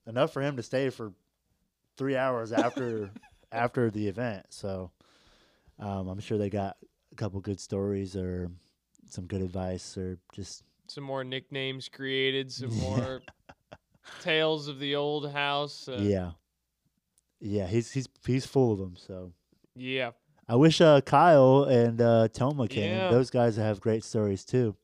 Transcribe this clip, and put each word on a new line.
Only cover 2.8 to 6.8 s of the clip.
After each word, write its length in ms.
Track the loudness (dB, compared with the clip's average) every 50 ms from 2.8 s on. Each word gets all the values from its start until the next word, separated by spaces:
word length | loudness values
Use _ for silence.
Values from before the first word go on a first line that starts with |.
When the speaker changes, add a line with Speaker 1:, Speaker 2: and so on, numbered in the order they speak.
| -6 -6 -4 -6 -8 -8 -12 -18 _ _
Speaker 2:
<laughs> 220 | _ _ _ _ -4
Speaker 1:
after 380 | -2 -2 -2 0 0 0 0
the 160 | 0 -2 -4
event. 400 | -4 -4 -6 -6 -6 -8 -10 -14 _
So, 420 | -20 -12 -10 -8 -8 -8 -10 -12 _ _ _ _ _ _ _ _ _ _ _ _ _ _ _ _ _ -14
um, 280 | -10 -8 -6 -6 -6 -8
I'm 120 | -8 -10
sure 180 | -8 -4 -4 -2
they 100 | -2 -2
got 260 | -2 -4 -6 -6 -8 _